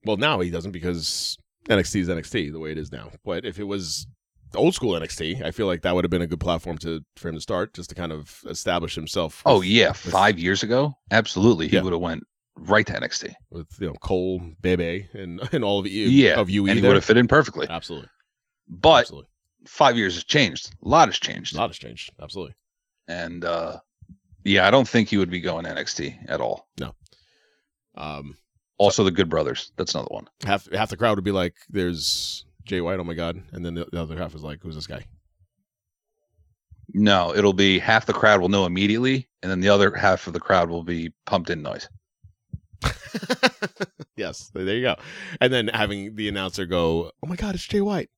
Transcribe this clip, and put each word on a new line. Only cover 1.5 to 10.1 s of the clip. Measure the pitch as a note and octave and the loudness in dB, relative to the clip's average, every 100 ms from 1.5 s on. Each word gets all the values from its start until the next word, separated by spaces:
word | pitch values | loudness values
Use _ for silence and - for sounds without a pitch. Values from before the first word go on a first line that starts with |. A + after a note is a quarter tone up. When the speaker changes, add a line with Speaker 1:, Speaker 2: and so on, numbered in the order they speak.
| _ - | _ 0
Speaker 1:
N | F#3+ | 0
X | - | 2
T | G#2 | -2
is | F2+ | -2
N | E2+ | -4
X | - | -6
T | A#2 D2 | -6 -6
the | D#2+ | -8
way | D#2 | -10
it | D#2 | -8
is | C#2+ | -10
now. | B1+ A1 - | -14 -16 -14
But | G#2+ E2+ G#2 | -8 -8 -8
if | F2+ | -10
it | G2+ | -8
was | G2+ E2+ - - _ _ _ - F2 | -6 -6 -10 -12 _ _ _ -10 2
old | D3+ | 2
school | F#3+ A#2+ E2+ | 2 -2 -2
N | |
X | D#2+ - | -4 -6
T, | D#2+ G2+ | -6 -4
I | D2+ | -6
feel | E2+ G2+ | -2 -2
like | F2 | 0
that | F#2 | 0
would | F2+ | 0
have | F2 | 2
been | F2 | 0
a | E2+ | -2
good | D#2+ | -4
platform | F2+ E2 F2+ D#2 | -2 -2 -4 -8
to, | E2+ D#2+ - - | -8 -8 -10 -12
for | F2 | -10
him | D#2+ | -10
to | |
start, | - F2+ G2 | -4 -4 -4
just | - E2 | -10 -16
to | - | -10
kind | E2+ | -8
of | D#2 D2 - - | -10 -14 -20 -14
establish | - - F2 E2 - | -6 -2 -2 -2 -8
himself | D#2 F#2+ E2 - - | -6 -4 -4 0 4
Speaker 2:
Oh, | A2 | 4
Speaker 1:
with, | F#2 | 6
Speaker 2:
yeah. | A2+ E2+ | 4 4
Speaker 1:
with | - | 0
Speaker 2:
Five | F2+ | -2